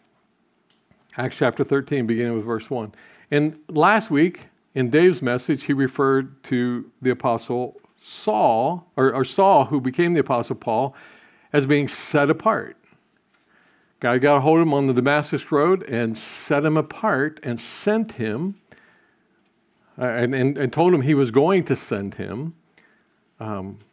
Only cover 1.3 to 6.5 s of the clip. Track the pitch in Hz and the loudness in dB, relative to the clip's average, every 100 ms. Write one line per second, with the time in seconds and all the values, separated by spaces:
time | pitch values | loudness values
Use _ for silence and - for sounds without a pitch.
1.3 | - 131 - 139 139 131 139 117 113 120 | -2 0 0 0 -2 -2 -4 -2 -2 -2
2.3 | 113 110 110 - 127 107 - - _ _ | -4 -4 -6 -6 -10 -10 -16 -20 _ _
3.3 | 147 151 151 - 151 175 214 220 147 175 | 0 0 -4 -4 2 4 4 2 2 2
4.3 | - - _ _ 135 123 147 180 165 127 | 0 -18 _ _ -4 0 4 4 4 -2
5.3 | 123 - 135 - 139 131 - 135 135 131 | -2 -2 -4 -2 -2 -2 0 0 0 -2
6.3 | - - | -10 -4